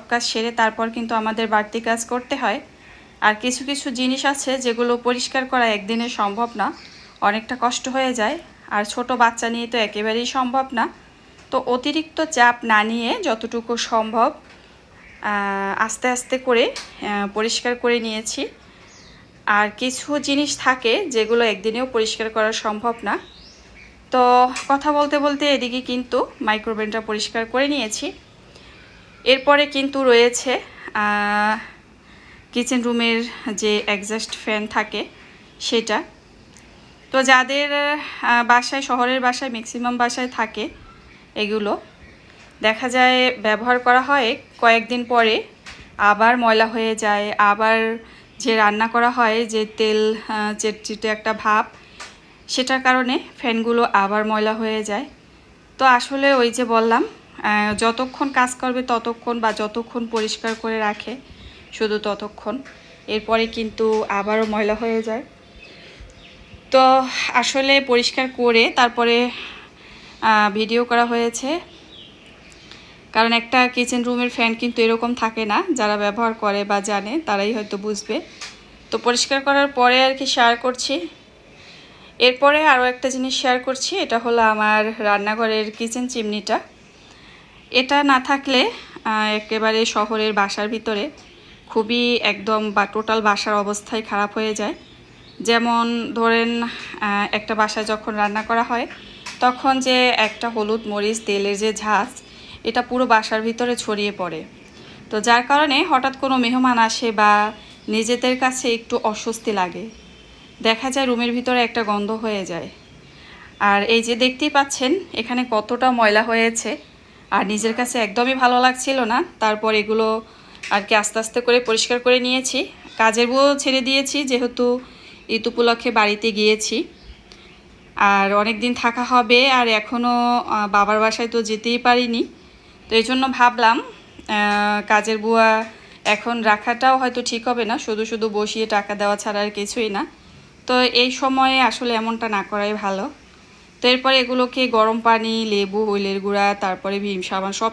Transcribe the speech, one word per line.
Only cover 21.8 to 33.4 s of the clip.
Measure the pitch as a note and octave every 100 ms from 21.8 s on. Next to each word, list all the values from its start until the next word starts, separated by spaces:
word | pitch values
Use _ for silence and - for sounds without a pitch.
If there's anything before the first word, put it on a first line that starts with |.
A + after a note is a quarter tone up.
| B3+
পরিষ্কার | A#3+ A3 - A3
করা | A3 G#3+
সম্ভব | A3+ A#3 G#3+ A#3 A#3
না। | G3+ C#4+ - - - - - - - - -
তো | B3+ B3 B3 B3+ B3+ -
কথা | C#4 D4
বলতে | D4 D4 D4
বলতে | C#4+ C#4+ D4
এদিকে | C4+ A#3+ B3
কিন্তু | B3+ B3 B3 B3 C5+ -
মাইক্রোওভেনটা | A3 G#3+ G#3+ G#3+ G#3+ A3
পরিষ্কার | A3 G#3+ - A#3 A3+
করে | B3 C#4
নিয়েছি। | C#4+ A3 - D4 - - - - - - - - - - -
এরপরে | - C4 C4+ C#4+ D4
কিন্তু | C#4 C4+ C#4
রয়েছে, | C4 A#3 A#3+ A#3+ C4+ C4+ - - -
আহ, | G#3+ G#3 G#3 G#3 G#3 G#3 A3 - - _ - - - - - -
কিচেন | B3 A#3+ B3+
রুমের | A#3 A#3 A#3 A3+ A#3+ -